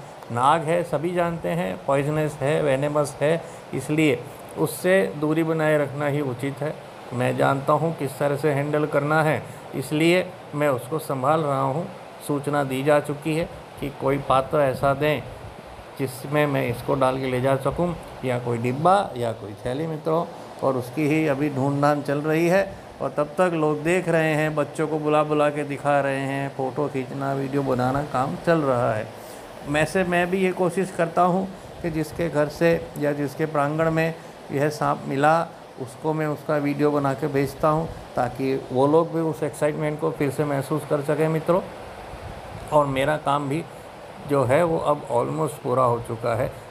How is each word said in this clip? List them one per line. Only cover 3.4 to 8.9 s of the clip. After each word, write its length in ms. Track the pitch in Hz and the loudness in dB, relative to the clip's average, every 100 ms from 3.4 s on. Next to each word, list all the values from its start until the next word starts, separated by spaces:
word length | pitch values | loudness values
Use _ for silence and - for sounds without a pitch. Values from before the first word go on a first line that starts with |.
| - - - | -2 -14 -8
इसलिए 460 | 135 135 156 151 120 - - - - | -6 0 4 4 2 -2 -14 -12 -4
उससे 440 | 160 - 185 190 190 147 | -2 0 4 4 4 0
दूरी 260 | 151 156 | 0 2
बनाए 340 | 160 160 151 151 | 2 2 4 4
रखना 280 | 139 139 147 | 2 -2 -2
ही 140 | 147 | 0
उचित 400 | 135 120 139 139 | -2 -2 -4 -4
है। 120 | 147 - - - - | -6 -6 -14 -16 -8
मैं 220 | 123 127 127 | -2 0 2
जानता 360 | 135 139 139 | 2 2 2
हूँ 200 | 147 165 160 | 2 2 -2
किस 200 | 139 - | -6 -2
तरह 180 | 143 139 | -2 2
से 140 | 151 | 2
हैंडल 340 | 139 147 151 | 2 0 0
करना 340 | 151 | 2